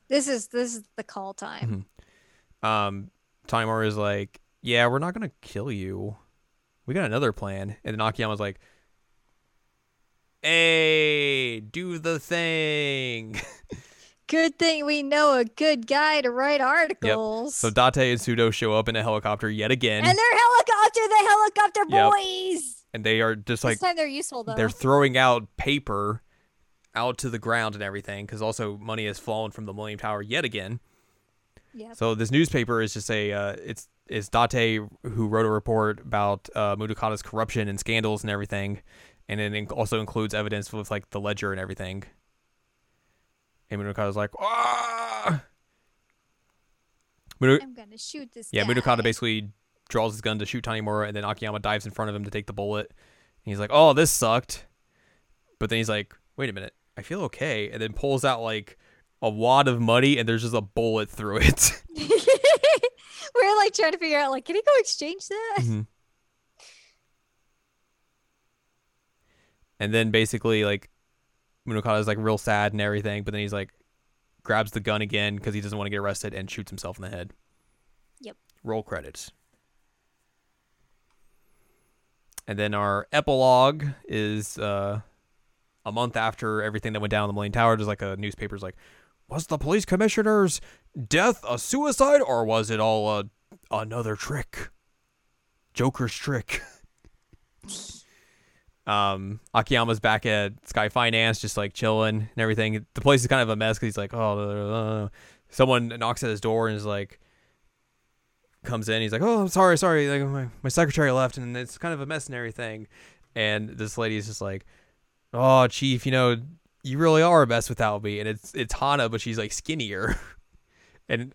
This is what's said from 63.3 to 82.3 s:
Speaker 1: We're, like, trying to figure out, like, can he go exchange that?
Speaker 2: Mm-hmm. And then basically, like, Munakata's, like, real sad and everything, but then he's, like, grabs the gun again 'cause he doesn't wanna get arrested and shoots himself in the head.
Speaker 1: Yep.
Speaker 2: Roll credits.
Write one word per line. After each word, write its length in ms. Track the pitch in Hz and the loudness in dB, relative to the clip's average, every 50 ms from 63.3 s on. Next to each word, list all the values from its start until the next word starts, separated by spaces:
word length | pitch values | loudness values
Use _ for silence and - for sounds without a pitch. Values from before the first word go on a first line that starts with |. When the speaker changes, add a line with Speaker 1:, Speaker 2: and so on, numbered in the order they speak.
| - | 2
Speaker 1:
We're, 220 | 480 392 403 427 | 4 4 4 6
like, 180 | 427 403 415 - | 4 4 2 2
trying 160 | - 427 311 | 2 0 0
to 80 | 370 339 | 0 0
figure 180 | 330 320 294 285 | -2 0 0 2
out, 100 | 285 269 | 2 0
like, 140 | 262 262 - | -2 -4 -4
can 100 | - 339 | -4 -2
he 80 | 415 | 0
go 100 | - 587 571 | 4 6 6
exchange 500 | 508 392 - - - 285 311 370 392 - | 6 4 2 -2 -4 -6 -6 -8 -8 -10
that? 300 | - 392 427 453 453 403 403 | -10 -8 -6 -6 -4 -2 -2
Speaker 2:
Mm-hmm. 180 | 120 117 110 107 110 - _ _ _ _ _ _ _ _ _ _ _ _ _ _ - - - _ _ _ _ _ _ _ _ _ _ _ _ _ _ _ _ _ _ _ _ _ _ _ _ _ _ _ _ _ _ _ _ _ _ _ _ _ _ _ _ _ _ _ _ _ _ _ _ _ _ _ _ _ _ _ _ _ _ _ _ - | -2 -2 -2 -4 -6 -10 _ _ _ _ _ _ _ _ _ _ _ _ _ _ -20 -20 -20 _ _ _ _ _ _ _ _ _ _ _ _ _ _ _ _ _ _ _ _ _ _ _ _ _ _ _ _ _ _ _ _ _ _ _ _ _ _ _ _ _ _ _ _ _ _ _ _ _ _ _ _ _ _ _ _ _ _ _ _ -6
And 140 | 104 101 | -2 0
then 180 | 110 113 113 110 | 2 2 2 4
basically, 540 | 104 110 110 - - 107 - 113 110 107 104 | 4 4 2 2 0 -2 0 2 2 2 2
like, 240 | 101 101 98 - - _ _ _ _ _ _ _ _ _ _ _ _ _ _ - 123 | 0 0 -4 -6 -12 _ _ _ _ _ _ _ _ _ _ _ _ _ _ -10 -6
Munakata's, 380 | 110 107 101 117 107 107 104 | -4 -2 0 0 2 2 2
like, 120 | 110 104 110 | 0 -2 0
real 200 | 107 110 107 101 | 0 0 0 0
sad 340 | - 117 104 104 104 104 | 0 0 0 2 2 0
and 80 | 104 104 | 0 0
everything, 440 | 104 104 104 104 104 104 104 104 101 | -2 -2 -2 -2 -2 -4 -4 -4 -6
but 80 | 104 | -6
then 80 | 104 104 | -6 -6
he's, 120 | 104 101 | -4 -4
like, 200 | 104 101 98 - _ _ _ _ _ _ _ _ _ _ _ _ _ _ | -4 -6 -8 -8 _ _ _ _ _ _ _ _ _ _ _ _ _ _
grabs 280 | - - 107 110 110 104 | -4 0 0 0 0 0
the 100 | - 113 | -4 -6
gun 220 | 98 113 107 104 | -2 -2 -2 -2
again 360 | 107 104 107 104 104 104 104 101 | -2 -2 -2 -2 0 -2 -2 -4
'cause 140 | - 110 | -6 -6
he 80 | 101 104 | -6 -4
doesn't 160 | 101 101 107 | -6 -6 -6
wanna 140 | 104 101 101 | -6 -6 -6
get 60 | 101 | -4
arrested 360 | 101 101 101 95 - - 101 | -4 -4 -4 -4 -4 -8 -10
and 180 | - 95 95 95 | -8 -8 -10 -10
shoots 200 | - - 95 - | -10 -12 -12 -12
himself 260 | 98 - - 87 95 | -12 -12 -10 -12 -12
in 60 | - | -12
the 60 | 92 92 | -12 -12
head. 220 | 101 87 90 101 - _ _ _ _ _ _ _ _ _ _ _ _ _ _ _ _ _ | -12 -12 -12 -14 -16 _ _ _ _ _ _ _ _ _ _ _ _ _ _ _ _ _
Speaker 1:
Yep. 160 | 269 208 - _ _ _ _ _ | -20 -20 -20 _ _ _ _ _
Speaker 2:
Roll 200 | - 113 110 110 | -8 -6 -6 -6
credits. 500 | 107 - 98 80 76 78 - - - - _ _ _ _ _ _ _ _ _ _ _ _ _ _ _ _ _ _ _ _ _ _ _ _ _ _ _ _ _ _ _ _ _ _ _ _ _ _ _ _ _ _ _ _ _ _ _ _ _ _ _ _ _ _ _ _ _ _ _ _ | -6 -8 -10 -12 -12 -12 -16 -16 -18 -18 _ _ _ _ _ _ _ _ _ _ _ _ _ _ _ _ _ _ _ _ _ _ _ _ _ _ _ _ _ _ _ _ _ _ _ _ _ _ _ _ _ _ _ _ _ _ _ _ _ _ _ _ _ _ _ _ _ _ _ _